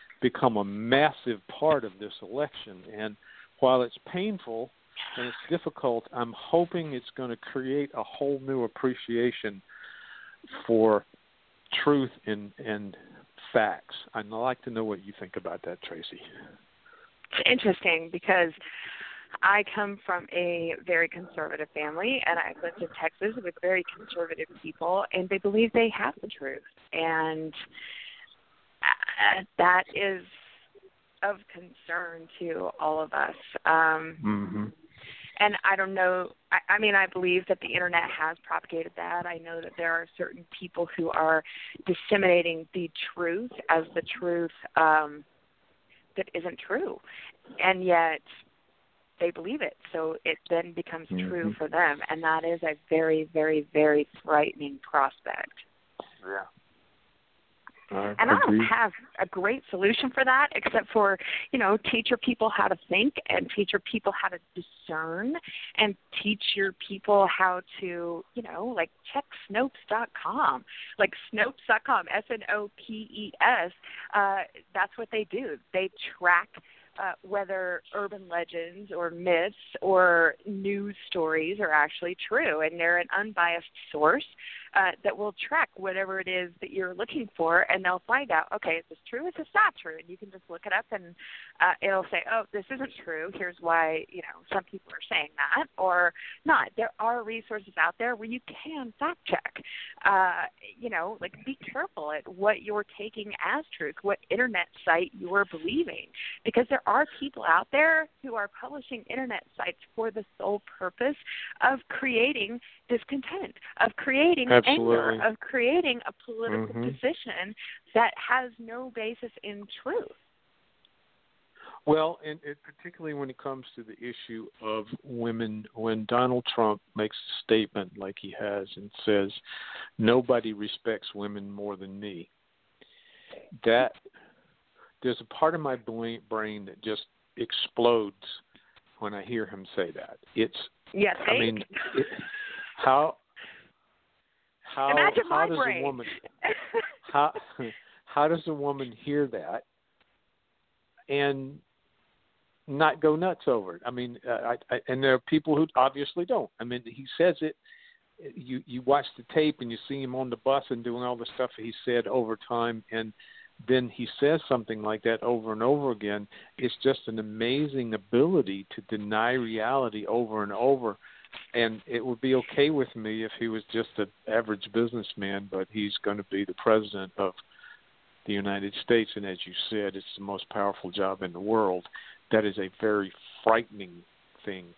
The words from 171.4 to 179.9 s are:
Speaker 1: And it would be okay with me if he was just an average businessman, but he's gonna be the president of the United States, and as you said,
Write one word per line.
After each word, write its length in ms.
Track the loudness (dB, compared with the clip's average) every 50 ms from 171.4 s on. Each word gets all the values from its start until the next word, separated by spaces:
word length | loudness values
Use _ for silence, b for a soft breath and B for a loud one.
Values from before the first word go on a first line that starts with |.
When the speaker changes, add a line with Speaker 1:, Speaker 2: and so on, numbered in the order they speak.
| B B 0
Speaker 1:
And 280 | 0 0 0 0 -4 -10
it 180 | -6 -6 -4 -2
would 160 | -4 -6 -2
be 140 | 0 2 2
okay 340 | 2 2 0 2 2 4 4
with 240 | 4 2 0 -2 -4
me 280 | -8 -6 -6 -4 -4 -6
if 80 | -8 -6 -6
he 80 | -4 -4
was 160 | -4 -6 -8 -4
just 180 | -4 -4 -4 -2 -2 -4
an 100 | -4 -4 _ _ -6 0
average 400 | 0 0 2 0 -4 -6 -6 -4 0
businessman, 760 | 0 0 2 0 -6 -8 -8 -8 -8 -6 -4 -4 -6 -6 -6
but 160 | -6 -6 -6 -4
he's 240 | -4 -4 -4 -2 -4 -4 -4
gonna 220 | -2 -4 -4 -6 -4
be 140 | -4 -4 -2
the 100 | -4 -4
president 560 | -2 4 4 4 4 4 0 -8 -8 -10 -8 -4 -2
of 160 | -2 -2 -2 -6 -18 B B B B B B B B B _ _ _ _ _ _ -8
the 80 | -4 -4
United 400 | -2 -2 -2 -4 -4 -4 -6 -8 -6 0
States, 280 | 4 4 4 4 2 -4
and 100 | -10 -8
as 120 | -8 -8 -8 -10
you 80 | -12 -8 -8 -8 -4
said, 260 | -4 -2 -2 -4